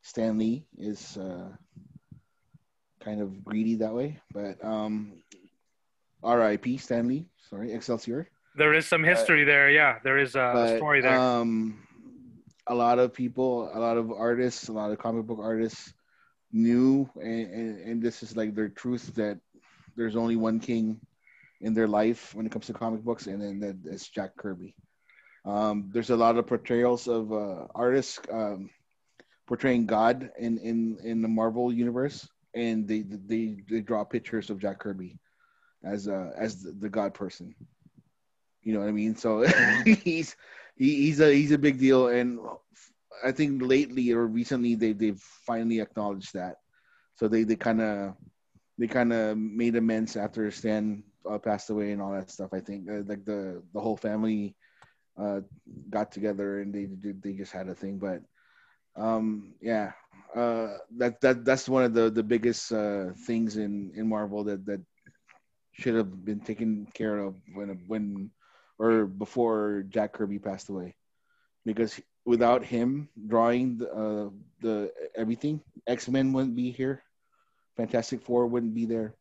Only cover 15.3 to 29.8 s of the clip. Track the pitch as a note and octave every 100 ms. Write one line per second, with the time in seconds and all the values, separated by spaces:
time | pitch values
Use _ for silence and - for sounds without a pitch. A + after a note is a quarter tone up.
15.3 | A2 G#2+ A2 A2+ - - _ _ _ _
16.3 | _ _ A2 A#2 A#2+ C3 C#3 C3 - G#2
17.3 | A2+ A2 G#2+ A2+ G#2 G2 A#2 A#2 - A2
18.3 | A2+ G#2+ G#2 G#2+ - B2 A#2+ - - G#2
19.3 | G2+ _ _ _ _ - - A#2 A2+ A#2
20.3 | A2+ A2 A2 A2+ A#2 A2 A2 - _ _
21.3 | _ _ _ A2 A2 A2 G#2 A2 A#2 -
22.3 | G#2 A2 A2 - G2+ A2+ A2+ A2+ A2+ G2
23.3 | G2 G2+ G2+ G2+ F#2+ D#2 G2 - - F#2+
24.3 | - G#2 F2 F#2+ _ _ _ _ _ _
25.3 | _ - G2+ G#2+ G#2 G2 A2+ A2+ A#2 A2+
26.3 | A#2 A#2 A#2+ - A#2+ B2 A#2+ B2 A2+ A2
27.3 | G#2+ G2+ F2+ - - B2 C3+ B2+ - -
28.3 | A2+ G#2 G2 G2 _ _ _ _ _ _
29.3 | _ - B2 C3+ B2